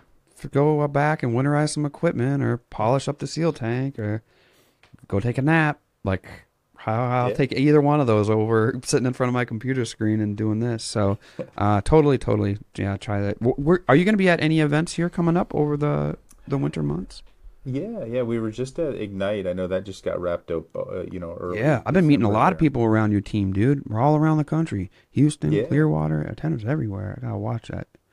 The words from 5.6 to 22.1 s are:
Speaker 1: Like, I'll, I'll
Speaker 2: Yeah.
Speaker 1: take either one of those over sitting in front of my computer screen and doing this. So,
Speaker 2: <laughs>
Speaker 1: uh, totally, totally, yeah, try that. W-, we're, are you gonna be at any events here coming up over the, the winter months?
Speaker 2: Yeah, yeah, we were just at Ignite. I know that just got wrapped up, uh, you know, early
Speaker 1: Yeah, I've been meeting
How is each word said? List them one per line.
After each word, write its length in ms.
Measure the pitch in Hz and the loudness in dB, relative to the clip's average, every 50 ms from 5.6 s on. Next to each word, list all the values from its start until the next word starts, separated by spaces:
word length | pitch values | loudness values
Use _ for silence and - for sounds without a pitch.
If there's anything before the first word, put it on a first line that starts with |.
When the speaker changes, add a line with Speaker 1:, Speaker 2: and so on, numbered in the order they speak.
| 156 151 143 - _ _ _ _ - | 2 0 -2 -6 _ _ _ _ -4
Speaker 1:
Like, 240 | 101 95 90 - - - - - _ _ _ _ _ _ - - | -2 -2 -2 -4 -10 -20 -20 -20 _ _ _ _ _ _ -10 -6
I'll, 160 | - 110 113 | -4 -2 -2
I'll 280 | 127 123 123 127 123 123 | 0 0 0 0 0 0
Speaker 2:
Yeah. 60 | 123 | 0
Speaker 1:
take 160 | - 143 123 - | 0 0 0 0
either 280 | 131 131 147 147 151 | 2 4 6 6 6
one 180 | 143 143 147 151 | 6 6 4 4
of 80 | 139 120 | 4 4
those 220 | 110 107 104 107 | 4 4 4 4
over 500 | 107 110 107 110 113 113 110 117 - 127 - | 2 2 2 2 2 2 2 2 0 -4 -4
sitting 220 | - - 135 117 | 0 0 0 0
in 80 | 127 127 | 0 0
front 160 | - 131 123 | 0 0 0
of 40 | 123 | 0
my 120 | 123 123 | 0 -2
computer 380 | 120 120 110 120 127 135 131 117 | -2 -4 -6 -4 -2 -2 -2 -2
screen 360 | 110 - - 117 107 107 110 | -4 -4 -2 0 0 2 2
and 140 | 107 107 104 104 | 0 -2 -2 -2
doing 220 | 110 107 107 107 | -2 -2 0 0
this. 240 | 117 120 117 110 - | -2 -2 -4 -4 -6
So, 340 | - - 107 104 98 101 - _ - - - | -6 -2 0 0 0 0 -2 _ -16 -14 -12
Speaker 2:
<laughs> 200 | - - - - | -12 -10 -6 -2
Speaker 1:
uh, 240 | 98 104 104 101 | 0 2 2 2
totally, 360 | - - 151 160 151 147 135 117 | 2 4 4 6 6 6 2 0
totally, 400 | - - 110 107 104 101 101 101 - _ - | 0 0 0 0 0 -2 -4 -4 -8 _ -8
yeah, 220 | - 98 98 98 98 | -6 -4 -4 -4 -6
try 240 | - - 104 101 | -6 -4 -4 -2
that. 180 | 101 101 - - | -2 -2 -4 -2
W-, 160 | 107 120 135 - | 0 0 0 0
we're, 220 | 143 151 180 180 - - | 2 2 2 2 4 4
are 80 | 135 | 4
you 100 | 151 175 | 6 6
gonna 120 | 202 220 202 | 4 2 2
be 120 | 190 180 | 4 4
at 120 | 170 - | 2 2
any 180 | - 156 160 160 | 2 2 2 2
events 320 | 156 147 147 151 160 - - | 2 2 2 0 0 -2 -4
here 160 | - 170 175 | -4 -4 -4
coming 260 | - - 170 170 165 170 | -2 0 0 2 2 2
up 160 | 151 - - | 0 -2 -2
over 220 | 151 147 147 147 | -2 -2 0 0
the, 420 | 147 147 147 147 147 147 147 160 - _ _ - - - - | -2 -2 -2 -2 -2 -2 -4 -4 -8 _ _ -20 -20 -10 -6
the 100 | 139 139 | -4 -2
winter 260 | 139 147 156 160 151 | -2 -4 -4 -4 -4
months? 380 | 143 147 175 190 - - - - - - _ - - - - - | -4 -4 -4 -8 -10 -14 -20 -20 -20 -20 _ -20 -20 -20 -16 -12
Speaker 2:
Yeah, 400 | 143 127 139 175 220 233 208 139 | -8 -6 -6 -6 -8 -8 -10 -8
yeah, 160 | 113 117 127 | -6 -4 -4
we 180 | 123 113 117 117 | -2 -2 -2 -2
were 100 | 113 110 | -2 -4
just 280 | 107 117 127 131 - - | -6 -6 -8 -8 -6 -6
at 160 | 170 147 117 | -4 -4 -4
Ignite. 500 | - 107 101 101 95 98 98 107 104 92 | -6 -8 -8 -6 -4 -4 -2 -2 -2 -4
I 60 | 90 | -4
know 160 | 90 92 92 87 | -4 -4 -4 -2
that 160 | 92 92 95 | -4 -4 -4
just 200 | 98 92 - - | -6 -12 -8 -6
got 140 | 92 87 90 | -6 -4 -4
wrapped 280 | 87 87 85 - - - | -4 -4 -4 -4 -4 -6
up, 240 | 85 80 80 - - | -6 -6 -6 -8 -8
uh, 260 | - - 92 95 95 90 90 | -10 -8 -8 -8 -8 -8 -8
you 80 | 92 90 | -10 -10
know, 140 | 87 85 85 | -10 -10 -10
early 260 | - 90 90 90 104 | -8 -8 -6 -4 -2
Speaker 1:
Yeah, 220 | 113 151 151 117 - | 0 2 0 0 0
I've 80 | 110 143 | 0 2
been 140 | 185 180 | 4 6
meeting 160 | 151 | 6